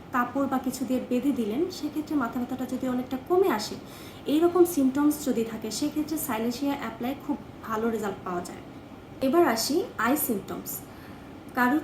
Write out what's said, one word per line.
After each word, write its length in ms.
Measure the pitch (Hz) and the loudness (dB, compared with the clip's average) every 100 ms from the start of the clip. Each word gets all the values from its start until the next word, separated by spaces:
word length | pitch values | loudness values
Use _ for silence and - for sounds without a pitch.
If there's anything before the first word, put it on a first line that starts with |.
| - | -2
কাপড় 360 | 262 247 277 269 | 0 0 0 0
বা 100 | 262 | 0
কিছু 280 | 262 - 240 | -2 -4 -2
দিয়ে 140 | 254 202 | -2 0
বেঁধে 220 | 247 285 | 2 2
দিলেন, 340 | 247 208 240 370 | 2 0 0 0
সেক্ষেত্রে 440 | - 302 311 294 294 | -2 -4 -4 -2 0
মাথা 240 | 233 254 | 0 -2
ব্যথাটা 260 | 247 254 254 | -4 -4 -4
যদি 220 | 254 262 | -2 -2
অনেকটা 300 | 247 254 262 - | -2 -2 -6 2
কমে 200 | 359 392 | 4 6
আসে, 260 | 220 - - - - - - - | 2 -2 -8 -12 -14 -16 -8 0
এইরকম 400 | 294 349 349 349 | 4 6 8 6
সিমটমস 600 | - 262 269 294 294 - | 6 2 4 4 4 0
যদি 180 | 233 | 0
থাকে, 280 | 220 226 220 | -2 -4 -6
সেক্ষেত্রে 460 | - 294 302 - 311 | -2 -2 -2 -2 -2
সাইলেশিয়া 580 | - 226 233 240 285 277 | -2 -2 -2 0 -2 -2
অ্যাপ্লাই 360 | - - 240 285 - | -4 -4 -4 -4 -4
খুব 100 | 285 - - | -4 -6 -12
ভালো 260 | - 220 233 | -6 -2 0
রেজাল্ট 260 | 220 202 185 190 | 0 -2 -4 -4
পাওয়া 160 | 180 | -4
যায়। 160 | - - - - - - - - | -6 -10 -14 -16 -16 -18 -16 -2
এবার 260 | 262 330 320 | 4 6 6
আসি 360 | 226 - 302 480 - | 4 2 2 0 0
আই 200 | 226 294 | 2 2
সিমটমস। 600 | - 202 - - 202 - - - - - - - - - | 2 -2 -4 -8 -8 -10 -10 -16 -16 -16 -16 -16 -6 2
কারোর 260 | 247 302 | 4 4